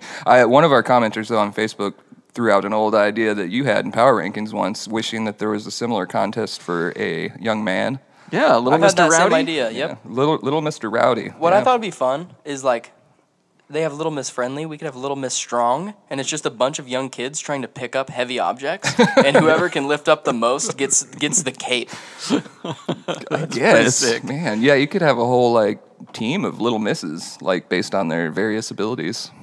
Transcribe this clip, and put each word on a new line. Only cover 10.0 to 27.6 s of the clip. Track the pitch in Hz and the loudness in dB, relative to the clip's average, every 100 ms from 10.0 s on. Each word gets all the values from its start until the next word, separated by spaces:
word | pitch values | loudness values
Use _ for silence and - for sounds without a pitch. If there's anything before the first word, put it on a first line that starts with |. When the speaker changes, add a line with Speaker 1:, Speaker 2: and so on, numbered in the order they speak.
Speaker 1:
Yeah, | - | -8
Little, | 117 147 156 | -2 0 0
Little | 127 151 | 0 -2
Mister | 151 - 110 | -2 -6 -2
Rowdy. | 113 123 113 - - | 2 4 2 -2 -2
Speaker 3:
What | 165 | 2
I | 196 | 4
Speaker 1:
Yeah. | |
Speaker 3:
thought | 254 | 4
would | 247 | 2
be | 214 | -2
fun | - 131 139 180 - 151 | -2 -2 -2 -6 -14 -10
is, | 139 | -4
like, | 131 117 - _ _ _ _ _ _ _ - | 0 0 -4 _ _ _ _ _ _ _ -10
they | 147 | -4
have | 160 | -4
Little | 143 160 | -2 -4
Miss | 147 123 | -4 -6
Friendly, | - 123 143 160 | -6 -6 -6 -10
we | 151 | -10
could | 160 | -12
have | 127 | -8
Little | 139 139 | -6 -4
Miss | 131 | -6
Strong, | - - 120 120 135 202 208 - | -6 -4 0 2 0 -4 -12 -10
and | 135 | -8
it's | 127 | -6
just | 156 151 | -4 -4
a | |
bunch | 117 127 151 | 0 -2 -2
of | 127 | -6
young | 127 131 | -6 -6
kids | - 127 151 | -6 -8 -8
trying | - 143 | -6 -6
to | 117 | -8
pick | - 123 | -10 -6
up | 135 131 | -4 -4
heavy | 127 123 123 | -4 -4 -2
objects, | 85 123 139 190 - - | -2 -2 -4 -4 -2 2
Speaker 1:
<laughs> | 233 277 | 4 4
Speaker 3:
and | 143 214 | 4 6
whoever | 160 160 175 | 6 4 2
can | 143 139 | -2 -2
lift | 147 160 | 0 2
up | 151 | 2
the | 151 | 2
most | 120 117 139 143 127 | 0 0 0 -4 -4
gets, | 135 - | -2 -2
gets | - - 143 143 | -2 -6 -2 -2
the | 143 | -4
cape. | - - 123 117 - - - - | -6 -4 -4 -4 -12 -18 -12 -4
Speaker 1:
I | 269 - - 175 - - - - | -4 -4 -12 -12 -10 -8 -8 -6
Speaker 2:
That's | 160 - | -8 -4
pretty | 151 156 117 | -4 -4 0
Speaker 1:
guess. | 175 113 117 - | 4 6 6 2
Speaker 2:
sick. | 127 117 | 0 0
Speaker 1:
Man, | - 143 160 107 | -4 -6 -4 0
yeah, | 131 | 4
you | 139 147 | 4 2
could | 196 | 2
have | 160 120 | 2 2
a | 120 | 2
whole, | 123 120 | 4 4
like, | 117 104 - - - - | 4 2 0 -10 -20 -16
team | - 113 185 110 | -6 -4 -2 -4
of | - | -2
Little | 117 110 | -2 -2
Misses, | 107 160 85 78 - - | -2 -4 -6 -10 -12 -8
like, | 92 90 | -2 -2